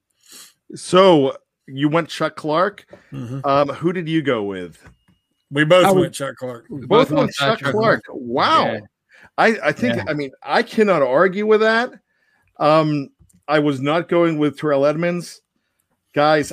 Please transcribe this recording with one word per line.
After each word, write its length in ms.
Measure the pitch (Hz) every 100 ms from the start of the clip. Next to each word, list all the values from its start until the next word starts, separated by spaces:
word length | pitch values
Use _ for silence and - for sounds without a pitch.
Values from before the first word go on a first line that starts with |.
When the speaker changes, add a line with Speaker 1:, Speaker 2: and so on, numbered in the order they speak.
| _ _ _ - - _ -
Speaker 1:
So 600 | - - 185 190 160 135 - _ _ -
you 220 | 135 147
went 200 | 165 156
Chuck 280 | - 156 -
Clark. 500 | 156 156 196 208 _ - _
Speaker 2:
Mm-hmm. 340 | 135 117 135 139
Speaker 1:
Um, 220 | 139 143
who 220 | 131 165
did 160 | 185 160
you 140 | 160
go 200 | 139 117
with? 360 | 101 95 87 - - _ _ _ _ _ _
Speaker 2:
We 140 | 143
both 200 | 156 180 185
Speaker 3:
I 20 |
Speaker 2:
went 100 | 185
Speaker 3:
would 120 | 151
Speaker 2:
Chuck 240 | - 139 120
Clark. 300 | 127 117 -
Speaker 1:
We 120 | 143
Speaker 3:
We 60 | 127
Speaker 1:
both 220 | 214 262
Speaker 3:
both 80 | 294
Speaker 1:
went 20 | 220
Speaker 3:
went, 40 | -
uh, 60 | 139
Speaker 1:
Chuck 80 | 233
Speaker 3:
Chuck 120 | -
Speaker 1:
Clark. 320 | 214 226 127
Speaker 3:
Clark. 140 | - -
Speaker 1:
Wow. 520 | 120 131 214 320 147
Speaker 3:
Yeah. 80 | 110 104 _ _ _ - -
Speaker 1:
I, 80 | 202 214
I 80 | 147
think, 240 | - 247 117
Speaker 3:
Yeah. 80 | 107
Speaker 1:
I 60 |
mean, 160 | 147 139 -
I 200 | - 175
cannot 400 | - 226 208 170
argue 440 | 127 139 190 185 214
with 140 | 214
that. 320 | 220 226 247 - _ _ _ _ _ -
Um, 520 | 151 156 156 147 135 _ _ _ -
I 100 | 156
was 220 | 147 135
not 280 | 139 165 165
going 300 | 175 170 151
with 200 | 147 143
Terrell 280 | 151 139 143
Edmonds. 540 | 151 175 175 165 - _ _ _ _ _ _ _
Guys, 400 | 147 151 156 139